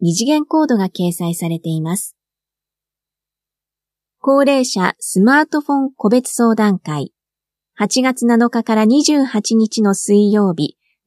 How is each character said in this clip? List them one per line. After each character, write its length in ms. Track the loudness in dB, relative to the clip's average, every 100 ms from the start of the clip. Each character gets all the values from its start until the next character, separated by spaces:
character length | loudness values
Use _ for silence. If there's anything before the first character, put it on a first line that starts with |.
二 140 | -2
次 120 | -2 0
元 180 | 0
コ 200 | 0 0
ー 20 | 0
ド 100 | 0
が 140 | -2
掲 220 | -4 -4
載 220 | -4 -6
さ 140 | -4 -6
れ 100 | -6
て 120 | -6
い 100 | -6
ま 160 | -6 -8
す。 180 | -10 -18 _ _ _ _ _ _ _ _ _ _ _ _ _ _ _ _ _ _ _ _ 0
高 180 | 2
齢 200 | 4 2
者 300 | 0 -2 -4 -4
ス 200 | -4 2
マ 220 | 4 4
ー 40 | 2
ト 140 | -2
フ 120 | -2
ォ 20 | -2 -4
ン 20 |
個 160 | -4 0
別 240 | 0 0
相 220 | 0 0
談 240 | 2 0 0
会。 340 | -4 -8 -8 _ _ _ _ _ _
八 260 | -6 -2 0
月 240 | -2 0
七 240 | 0 2 2
日 140 | 0
か 120 | 0
ら 100 | 2 2
二 160 | 2
十 200 | 2 2
八 320 | 0 -2 -2
日 280 | 0 0 0
の 120 | 0
水 380 | 0 2 2 4
曜 220 | 2 0
日、 240 | -2 -6 -8 _ _